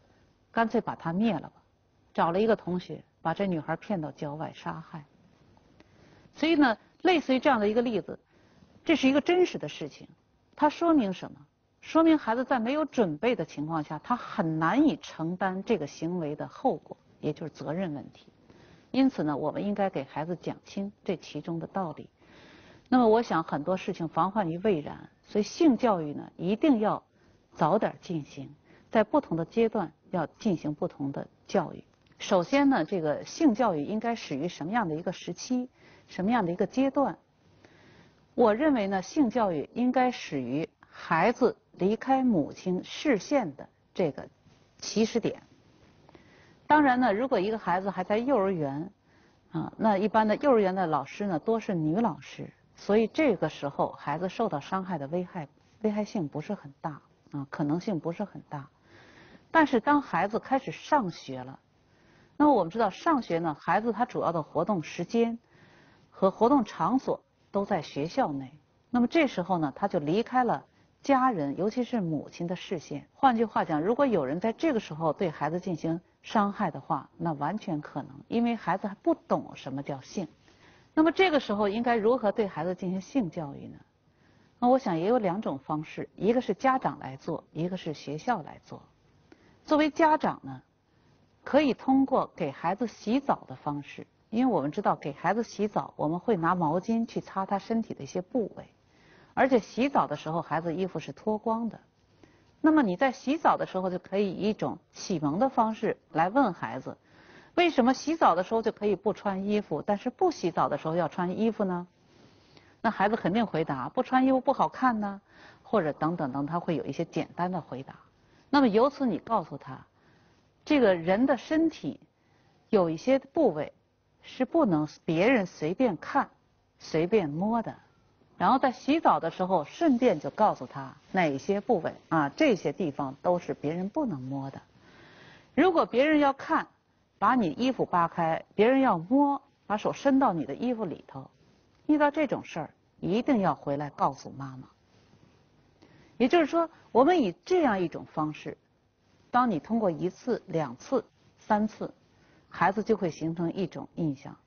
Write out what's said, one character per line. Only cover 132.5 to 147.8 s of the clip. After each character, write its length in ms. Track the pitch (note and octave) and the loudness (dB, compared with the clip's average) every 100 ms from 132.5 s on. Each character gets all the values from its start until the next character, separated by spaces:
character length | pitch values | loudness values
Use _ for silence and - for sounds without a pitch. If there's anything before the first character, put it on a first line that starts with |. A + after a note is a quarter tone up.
| G3 | 2
些 160 | D#3 | -2
地 180 | - E3 | -2 -4
方 240 | C#3 C3+ - | -4 -8 -4
都 160 | F3+ F3 | 0 0
是 160 | - | -2
别 180 | C#3 C#3+ | -6 -4
人 160 | F3 G3 | -4 -4
不 160 | D#4 | -4
能 160 | C4 C#3 | -4 -6
摸 300 | C3 C#3 C3+ | -8 -8 -8
的。 100 | - - _ - - - - - - _ | -12 -18 _ -20 -20 -20 -20 -20 -20 _
如 160 | - F#4 | 4 4
果 160 | E4 G#3 | 4 2
别 180 | A#3 | 4
人 140 | D4+ D4+ | 4 6
要 140 | C#4 | 4
看， 340 | C4+ - D4+ E3 _ _ _ _ _ | 2 -2 -2 -2 _ _ _ _ _
把 180 | G3+ B3+ | 2 4
你 140 | F3+ | 2
衣 200 | - B3+ | 0 0
服 140 | A#3 | 0
扒 240 | D3+ F3+ E3+ | 0 2 0
开， 360 | - D#3+ D#3+ - | 0 0 -2 -2
别 140 | - A3+ | 2 4
人 120 | C4+ | 6
要 180 | C4 F3 | 4 2
摸， 420 | F3 C4+ C#4+ C#4 - _ - | 2 2 2 0 -8 _ -6
把 100 | G#3 | -4
手 160 | D3+ | -2
伸 260 | D3 C#4 C4+ | -2 2 4
到 140 | B3+ | 4
你 120 | E3+ | 2
的 100 | C3 | -4
衣 200 | C#3 B3 | -4 -4
服 100 | A3+ | -2
里 200 | F#3+ - - | -4 -8 -12
头， 240 | C3+ C3+ _ _ _ _ _ - | -16 -16 _ _ _ _ _ 0
遇 120 | D4 | 4
到 120 | D4 | 4
这 160 | D4 C#4+ | 2 0
种 160 | C#3+ | -2
事 160 | - E3+ | -6 -10
儿， 100 | C3+ _ _ _ | -10 _ _ _
一 220 | D#3+ G#3 | -2 0
定 180 | B3 A#3 | 2 2
要 140 | F3+ | 2
回 220 | C#3 - C#3 | 0 -2 -4
来 140 | C#3+ | -6
告 220 | - F3 | -2 -2
诉 180 | C3+ - | -2 -12
妈 260 | C3 C3+ B2+ | -14 -14 -16
妈。 120 | - _ _ _ _ _ _ _ _ _ _ _ - - _ - | -20 _ _ _ _ _ _ _ _ _ _ _ -20 -20 _ -2
也 120 | A#3+ | 4
就 120 | F4 | 4
是 60 | C#4+ | 4
说， 220 | E4 E4 - _ | 0 -2 -6 _
我 140 | A3 | 4
们 180 | C#4 F4+ | 6 6
以 120 | G3+ - | 2 -2
这 180 | - F#4 | 0 2
样 180 | C#4+ G3 | 4 2